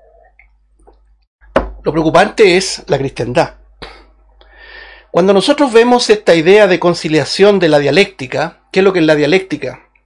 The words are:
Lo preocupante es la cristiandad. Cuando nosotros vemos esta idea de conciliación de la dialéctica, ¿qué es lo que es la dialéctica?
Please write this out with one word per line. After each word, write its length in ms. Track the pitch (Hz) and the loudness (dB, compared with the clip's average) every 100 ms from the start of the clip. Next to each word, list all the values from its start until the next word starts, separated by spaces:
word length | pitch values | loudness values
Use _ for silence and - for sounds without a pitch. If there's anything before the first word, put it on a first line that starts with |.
| _ _ _ _ _ _ _ _ _ _ _ _ _ _ - - - - | _ _ _ _ _ _ _ _ _ _ _ _ _ _ -10 -8 -8 -10
Lo 100 | - | -8
preocupante 640 | 156 156 156 208 - 208 180 | -4 0 2 0 2 2 2
es 280 | - - - | -2 -8 -6
la 140 | 139 | -4
cristiandad. 560 | 135 - 120 127 135 - _ _ - - _ _ _ _ _ _ - - - - _ | -4 -8 -6 -4 -4 -8 _ _ -20 -20 _ _ _ _ _ _ -20 -20 -20 -20 _
Cuando 240 | 170 190 | -2 2
nosotros 400 | 196 226 294 277 | 2 0 0 0
vemos 380 | 226 240 247 240 | 2 2 2 0
esta 240 | 208 - 170 | 0 2 2
idea 320 | 156 208 202 | 4 4 4
de 120 | 175 | 2
conciliación 800 | 175 165 170 151 135 - 196 202 | 0 -2 -2 -4 -2 0 2 2
de 120 | 175 | 2
la 100 | 147 | 2
dialéctica, 880 | 143 160 196 - 127 131 160 - _ | 0 0 -2 -6 -10 -8 -8 -12 _
¿qué 100 | - | -2
es 20 | |
lo 100 | 196 | 0
que 60 | 185 | 2
es 60 | 156 | 0
la 100 | 156 | 0
dialéctica? 720 | 143 185 190 147 127 123 _ _ | 0 -2 -2 -8 -10 -14 _ _